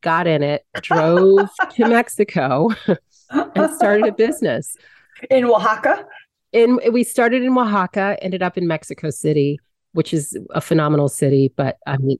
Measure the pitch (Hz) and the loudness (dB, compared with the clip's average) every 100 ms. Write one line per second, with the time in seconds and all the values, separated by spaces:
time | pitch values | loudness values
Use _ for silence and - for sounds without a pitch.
0 | 170 165 175 156 143 147 - - - 165 | -2 0 0 0 0 -4 -8 -14 -4 0
1 | 160 175 190 196 202 - 381 - 226 233 | 2 4 6 4 2 -2 -4 0 2 2
2 | 240 - 208 180 135 131 226 220 - 180 | 0 -2 -2 0 0 0 0 -2 -2 -4
3 | _ _ _ 285 339 294 311 311 208 208 | _ _ _ -4 -4 -2 -2 0 2 2
4 | 208 208 226 311 190 113 - - _ - | 2 2 0 0 -4 -4 -6 -16 _ -20
5 | _ - - 262 240 214 220 214 277 392 | _ -20 0 2 4 2 2 0 0 -2
6 | - - - _ _ 226 233 247 233 240 | -4 -20 -20 _ _ 2 4 4 2 0
7 | 233 - 233 254 254 254 226 208 180 208 | 0 0 2 2 2 0 2 0 -2 -2
8 | 196 - 190 185 180 185 175 156 - - | -2 -2 -6 -4 -4 -2 -2 -4 -6 -10
9 | 156 - 156 151 143 143 _ _ _ 165 | -8 -4 0 0 0 -2 _ _ _ -4
10 | 160 165 143 - 101 - - 160 151 147 | -2 -4 -4 -10 -8 -8 0 0 2 2
11 | 143 - 139 139 135 - 135 - - 135 | 0 0 2 2 2 0 -4 -6 -6 -4
12 | 135 131 | -2 -2